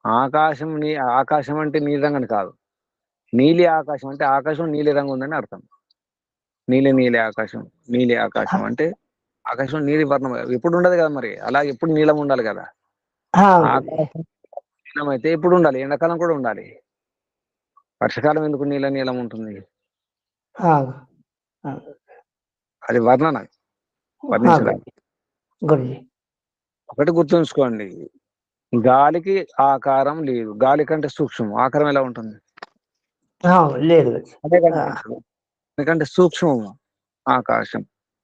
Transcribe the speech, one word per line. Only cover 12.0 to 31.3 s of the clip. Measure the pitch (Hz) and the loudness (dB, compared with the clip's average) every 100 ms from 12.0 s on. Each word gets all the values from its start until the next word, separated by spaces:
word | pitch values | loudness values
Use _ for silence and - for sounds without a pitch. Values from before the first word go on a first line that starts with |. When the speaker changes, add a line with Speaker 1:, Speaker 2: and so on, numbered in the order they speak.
| 151 151 | 2 2
Speaker 1:
ఉండాలి | 143 127 110 | 0 -2 -2
కదా. | 95 - _ _ _ _ _ _ | -6 -12 _ _ _ _ _ _
Speaker 2:
ఆ, | 185 202 175 | 4 6 6
ఉంది. | 123 131 | 4 0
Speaker 1:
ఆకాశం | - - 151 160 165 _ _ - _ _ _ | -2 -6 -6 -6 -16 _ _ -20 _ _ _
నీలం | 147 143 | -8 -6
అయితే | 131 151 165 | -2 -2 0
ఎప్పుడు | 175 180 | 4 4
ఉండాలి, | 156 131 | 4 2
ఎండాకాలం | 135 147 165 170 | -4 -2 -2 -2
కూడా | 170 | -2
ఉండాలి. | 147 120 101 98 - _ _ _ _ _ _ _ _ _ _ _ - | -2 -4 -6 -12 -20 _ _ _ _ _ _ _ _ _ _ _ -4
వర్షాకాలం | 107 - 147 156 151 | -4 0 0 0 -2
ఎందుకు | 139 143 | -4 -4
నీల | 143 139 135 | -2 -2 -4
నీలం | 131 123 | -4 -6
ఉంటుంది? | 117 110 110 98 - _ _ _ _ _ _ _ _ - | -8 -10 -12 -14 -20 _ _ _ _ _ _ _ _ -2
Speaker 2:
ఆ, | 175 147 131 - - _ _ _ _ _ | 2 2 0 -10 -20 _ _ _ _ _
ఆ. | 151 - 147 143 _ - _ _ _ _ _ _ | -14 -14 -16 -20 _ -20 _ _ _ _ _ _
Speaker 1:
అది | - 120 117 | -4 0 4
వర్ణన, | 127 160 123 | 4 2 -2
Speaker 2:
ఆ, | 95 _ _ _ _ _ _ _ 285 | -10 _ _ _ _ _ _ _ -4
Speaker 1:
వర్ణించడం. | 214 123 156 107 101 - _ _ _ _ _ _ - | 2 4 4 2 -4 -10 _ _ _ _ _ _ -6
Speaker 2:
గురుజీ. | 156 147 127 131 - _ _ _ _ _ _ _ - | 0 0 -2 -10 -18 _ _ _ _ _ _ _ -10
Speaker 1:
ఒకటి | - 147 | -2 0
గుర్తుంచుకోండి, | 165 147 170 151 - 127 110 98 87 78 _ _ _ _ _ - | 0 2 0 0 0 -2 -2 -10 -16 -20 _ _ _ _ _ -4
గాలికి | 120 123 131 143 170 185 196 - - | 0 4 4 4 2 -2 -4 -4 0
ఆకారం | 139 135 139 135 135 160 143 | 0 0 0 0 0 -2 -4
లేదు, | 123 110 104 | -4 -6 0
గాలి | 131 147 151 | 2 2 0
కంటే | 156 143 | -2 -4
సూక్ష్మం, | - 139 | -4 -6